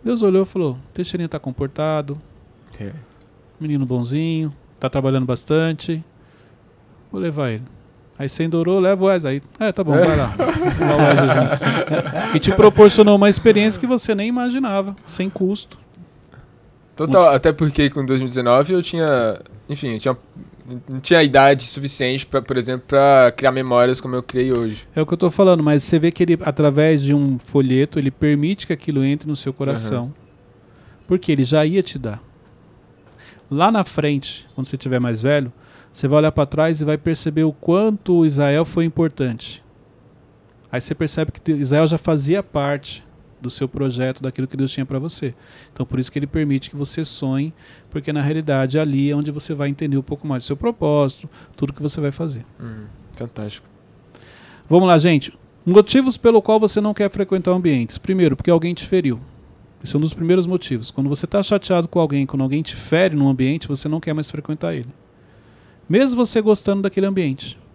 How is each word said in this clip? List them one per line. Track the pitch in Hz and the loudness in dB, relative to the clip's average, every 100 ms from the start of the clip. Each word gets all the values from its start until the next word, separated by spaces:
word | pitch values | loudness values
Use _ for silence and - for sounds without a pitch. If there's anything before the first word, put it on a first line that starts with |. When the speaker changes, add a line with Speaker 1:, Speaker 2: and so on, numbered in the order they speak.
Speaker 1:
Deus | 226 240 | -4 0
olhou | 208 190 | 2 2
e | 190 | 0
falou, | 190 156 127 - | -2 -4 -6 -12
"Teixeirinha | - 180 180 165 | -10 -8 -6 -8
tá | 151 | -8
comportado, | - 127 139 - 156 156 143 147 - - - _ _ - | -10 -8 -8 -4 -4 -4 -6 -12 -16 -20 -20 _ _ -16
Speaker 2:
É. | 202 156 113 _ _ _ _ _ | -14 -14 -20 _ _ _ _ _
Speaker 1:
menino | 156 143 131 | -4 -2 -2
bonzinho, | 123 120 143 160 160 156 143 _ _ | -2 -2 -4 -2 -2 -6 -8 _ _
tá | 127 | -6
trabalhando | 143 135 131 127 | -2 0 0 -2
bastante, | 120 - 156 160 151 - 160 - _ _ _ _ _ _ _ _ - _ | -4 0 0 0 -4 -6 -8 -8 _ _ _ _ _ _ _ _ -20 _
vou | 190 | -6
levar | 175 151 131 | -6 -4 -4
ele." | 110 127 - _ _ _ - | -6 -12 -20 _ _ _ -10
Aí | 139 | -10
você | - 165 | -4 -2
endorou, | 165 165 190 | -2 0 2
"Leva | 185 196 | 2 2
o | 190 | 2
Wesley." | 185 156 139 - - | 0 -2 -6 -8 -6
Aí, | 220 | -4
"É, | |
tá | 196 | -2
bom, | 165 | 0
vai | 143 170 151 | 4 4 2
lá." | 127 - | 0 -2
Speaker 2:
<laughs> | - 311 359 - | -2 0 -2 0
Speaker 1:
Levar | 330 147 | 2 4
o | |
Wesley | 285 143 - 151 | 6 6 4 2
junto. | - 143 208 - - 151 156 - - 151 | 2 0 -2 -2 -2 -4 -4 -6 -2 0
E | |
te | 190 | 0
proporcionou | 190 214 202 214 202 208 202 | 6 6 10 8 10 6 8
uma | 202 | 6
experiência | 190 226 208 214 202 | 4 4 4 2 -2
que | 247 | -2
você | 254 - 208 | -2 0 -2
nem | 214 | -2
imaginava, | 247 247 254 262 196 196 196 - | -2 -2 -2 -2 -2 -4 -10 -14
sem | - 185 | -8 -6
custo. | - 185 208 - - _ - - _ _ - - _ _ _ _ - | -2 -2 -2 -8 -20 _ -20 -20 _ _ -20 -20 _ _ _ _ -8
Speaker 2:
Total, | 156 196 | 2 6
Speaker 1:
Muito. | 170 135 | 6 6
Speaker 2:
até | 160 | 2
porque | 143 156 139 143 | 2 0 2 0
com | 143 131 | 0 -2
dois | 131 | -2
mil | 131 | -2
e | |
dezenove | 123 120 127 147 | -2 2 2 4
eu | 185 | -2
tinha, | 165 170 160 131 113 98 - - - | -2 -2 0 0 0 -4 -12 -20 -12
enfim, | 143 135 | -8 -6
eu | 110 | -4
tinha, | 131 127 _ - - - 127 123 - | -4 -6 _ -20 -20 -20 -16 -16 -12
não | 131 | -10
tinha | - 170 | 2 4
idade | 151 135 139 139 | 6 6 6 4
suficiente | - - 139 - 127 135 - | -2 -8 -10 -4 -4 -4 -4
pra, | 135 | -6
por | 120 127 | -2 -4
exemplo, | 117 127 - | -2 -6 0
pra | 139 139 135 123 - | 4 6 8 6 4
criar | 131 | 0
memórias | 131 131 120 123 127 | 0 0 4 4 2
como | 131 127 | -4 -8
eu | |
criei | 120 127 131 | -4 -4 0
hoje. | 120 113 107 - | 0 -2 -8 -8
Speaker 1:
É | - | -6
o | 156 | -4
que | |
eu | 170 | 0
tô | 180 | 0
falando, | - 190 170 | 4 4 6
mas | 151 147 | 4 2
você | - 165 | 2 0
vê | 165 | 0
que | - | 0
ele, | 170 165 | 0 2
através | - 139 151 139 156 156 | 0 2 2 4 2 2
de | 139 | 2
um | 143 139 127 | 2 0 -2
folheto, | - 143 135 127 147 156 | -2 0 2 2 0 -2
ele | 139 | -4
permite | - 151 147 151 196 - | -2 0 0 0 -4 -6
que | |
aquilo | 160 - 143 | -6 -4 -2
entre | 135 147 151 | 0 -2 -4
no | 143 | -6
seu | 139 | -8
coração. | 135 139 117 110 120 123 | -6 -4 -4 -4 -6 -8
Speaker 2:
Aham. | 151 _ _ _ _ _ - - - - | -14 _ _ _ _ _ -20 -20 -20 -4
Speaker 1:
Porque | 180 - | -2 0
ele | 143 127 | 0 2
já | 151 156 | 2 2
ia | 196 | 0
te | - 139 | -2 -8
dar. | 113 101 - _ _ _ _ _ _ _ _ _ - - _ | -10 -12 -16 _ _ _ _ _ _ _ _ _ -20 -20 _
Lá | 143 196 | 0 2
na | 226 185 | 2 -2
frente, | - 147 143 - - - | -2 -2 -2 -6 -16 -16
quando | - 131 | -10 -8
você | 131 | -8
tiver | 131 127 | -4 -2
mais | 123 113 | -2 -2
velho, | 127 147 127 - - - _ | 0 0 -2 -10 -20 -20 _
você | - 139 | -6 2
vai | 151 | 2
olhar | 156 | 2
pra | 151 139 | 0 -2
trás | 151 160 156 | 0 0 0
e | 151 | -2
vai | 151 | -2
perceber | 165 160 165 151 160 | -2 -4 -2 0 0
o | |
quanto | 147 - 175 220 208 - | -2 0 2 2 -2 0
o | 175 160 | 4 4
Israel | 139 143 147 160 | 2 2 2 0
foi | - 165 | 0 -2
importante. | 156 165 - 131 113 - - _ _ _ _ _ _ _ _ _ _ _ | 0 -2 0 -4 -4 -12 -18 _ _ _ _ _ _ _ _ _ _ _
Aí | 127 | -8
você | - | -6
percebe | - 160 - 160 | -4 -4 -2 -6
que | - - | -6 -4
Israel | 151 135 147 160 | -2 0 2 2
já | 160 | 0
fazia | - 156 139 190 | 0 0 0 -2
parte | 190 151 143 143 - - - _ - _ | -2 -4 -4 -4 -8 -18 -20 _ -20 _
do | 123 | -12
seu | - 131 | -6 -8
projeto, | - 135 120 131 127 | -4 -4 -2 -4 -4
daquilo | 131 - 131 | -8 -6 -8
que | 135 | -4
Deus | 135 | -4
tinha | - 131 | -4 -6
pra | 135 | -6
você. | 160 - 139 - - - - | -6 -8 -8 -10 -20 -20 -20
Então, | - 131 | -10 -6
por | 127 | -4
isso | 127 | -4
que | 147 | -6
ele | 143 | -4
permite | 160 151 135 - | -4 -2 -2 -4
que | 147 | -10
você | 143 - 156 | -8 -6 -6
sonhe, | - 139 131 156 - - - _ | -6 -4 -2 -4 -10 -20 -20 _
porque | 151 139 | -10 -6
na | 147 | -4
realidade | 143 156 151 135 135 147 | -2 -2 -2 0 0 0
ali | 151 139 143 | 0 0 0
é | 147 | 0
onde | 147 | -4
você | 147 - | -8 -8
vai | 147 143 | -6 -6
entender | 139 156 135 | -4 -2 -2
um | |
pouco | 131 143 151 | -4 -8 -6
mais | 131 | -8
do | - | -6
seu | 139 | -4
propósito, | 233 233 156 147 139 - 156 - - - | -4 -2 0 2 0 -4 -18 -20 -20 -8
tudo | 139 | -8
que | 143 | -6
você | 147 160 | -8 -4
vai | 143 | -6
fazer. | 139 165 127 - _ | -6 -8 -10 -14 _
Speaker 2:
Uhum. | 120 110 104 - - - | -16 -16 -18 -20 -20 -14
Fantástico. | 117 - 107 - _ _ _ _ _ - - - - - - | -14 -10 -12 -14 _ _ _ _ _ -20 -20 -20 -20 -20 2
Speaker 1:
Vamos | 170 185 | 4 6
lá, | 165 | 6
gente. | 170 151 - - _ _ - | 6 2 0 -18 _ _ 4
Motivos | 196 208 262 262 233 | 6 6 2 2 0
pelo | 233 226 | 4 4
qual | 196 220 | 4 2
você | 214 214 | 2 0
não | 208 | -2
quer | 208 202 | -2 -2
frequentar | 202 190 190 180 | -2 -2 -2 0
ambientes. | 180 175 135 117 - | 0 2 0 -2 -8
Primeiro, | - 190 165 139 | -4 2 2 2
porque | - | 2
alguém | 170 170 | 2 0
te | 175 - | -6 -2
feriu. | 190 147 120 131 - - - - _ | 0 0 -4 -10 -20 -20 -20 -20 _
Esse | - 147 | -6 -2
é | |
um | |
dos | 156 | -2
primeiros | - 165 185 175 | -4 0 2 2
motivos. | 180 - 123 113 | -4 -4 -8 -6
Quando | - 139 | -4 -4
você | 143 - | -4 -2
tá | 202 | -2
chateado | 190 202 - 180 165 | 0 -2 0 -2 0
com | 180 | -2
alguém, | 160 143 135 | 0 -2 -2
quando | 135 | -4
alguém | 131 147 | -2 -4
te | 156 - | -6 -12
fere | - 160 185 151 | -2 0 2 2
num | 139 | 0
ambiente, | 131 131 160 - | 2 -2 -2 -6
você | 139 151 | -8 -6
não | 156 | -6
quer | 160 | -4
mais | 156 151 | -6 -6
frequentar | 147 143 151 170 156 | -10 -10 -8 -6 -8
ele. | 123 - _ _ _ - _ _ _ _ - | -10 -18 _ _ _ -20 _ _ _ _ 0
Mesmo | 185 269 247 | 2 2 2
você | 233 233 | 0 2
gostando | 214 208 - 196 | 2 2 2 -2
daquele | 196 196 196 | -2 -2 -2
ambiente. | 190 160 135 - - - | 0 -2 -4 -10 -18 -20